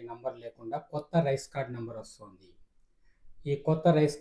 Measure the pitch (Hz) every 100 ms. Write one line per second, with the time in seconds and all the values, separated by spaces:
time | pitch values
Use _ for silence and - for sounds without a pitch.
0 | 117 117 127 120 117 - 113 165 - 147
1 | - 170 143 139 - 139 123 120 117 110
2 | 107 - 101 92 92 - - _ _ _
3 | _ _ - - 147 143 - 160 175 151
4 | 151 -